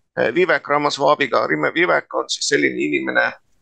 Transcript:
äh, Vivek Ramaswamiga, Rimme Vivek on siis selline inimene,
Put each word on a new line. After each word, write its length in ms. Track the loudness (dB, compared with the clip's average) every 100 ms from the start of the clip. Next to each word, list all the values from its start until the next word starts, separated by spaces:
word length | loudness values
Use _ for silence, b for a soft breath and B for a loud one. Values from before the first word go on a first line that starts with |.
| _ -2
äh, 160 | 0
Vivek 340 | 2 2 2 0
Ramaswamiga, 800 | 0 0 0 2 2 2 0 0
Rimme 280 | 0 -2
Vivek 400 | 0 0 0 -2
on 160 | -6 -4
siis 180 | -4 -2
selline 320 | 0 0 -2 -2
inimene, 440 | -4 -2 -2 -2 -4 _ _